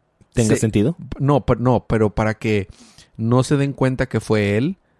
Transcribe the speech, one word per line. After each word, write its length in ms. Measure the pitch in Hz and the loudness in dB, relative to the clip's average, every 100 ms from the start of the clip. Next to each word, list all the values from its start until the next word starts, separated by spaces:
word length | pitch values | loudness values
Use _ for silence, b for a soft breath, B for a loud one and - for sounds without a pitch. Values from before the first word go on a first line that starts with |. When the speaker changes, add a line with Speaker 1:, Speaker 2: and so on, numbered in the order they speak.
| _ _ _ | _ _ _
Speaker 1:
¿Tenga 220 | - 110 113 | 0 2 2
Speaker 2:
se 60 | |
Speaker 1:
sentido? 340 | 110 104 110 170 127 - | 2 2 0 -2 -10 -4
Speaker 2:
No, 260 | 135 143 - | 0 0 0
pero, 140 | 117 | 0
no, 260 | 123 117 - | 2 0 0
pero 220 | 113 107 - | 0 0 0
para 180 | 107 107 | -2 -2
que 320 | 113 104 92 B B B B - | -2 -2 -4 B B B B -6
no 260 | 113 123 | 0 0
se 140 | 127 143 | 2 0
den 160 | 139 | -2
cuenta 340 | 131 131 131 131 | -2 -2 -2 -4
que 120 | 113 | -4
fue 380 | - 110 101 104 | -2 0 0 0
él 200 | 147 196 _ _ | -2 -6 _ _